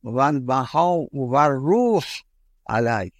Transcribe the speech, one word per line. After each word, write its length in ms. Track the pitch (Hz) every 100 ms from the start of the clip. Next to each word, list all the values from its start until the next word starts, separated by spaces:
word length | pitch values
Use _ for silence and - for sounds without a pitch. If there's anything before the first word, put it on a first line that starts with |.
و 160 | 110 120
البهاء 880 | 139 147 123 131 127 151 175 175 147
و 220 | 143 123 135
الروح 720 | 147 135 139 214 247 208 - - _ _ _ _ -
علیک. 460 | 107 117 113 92 _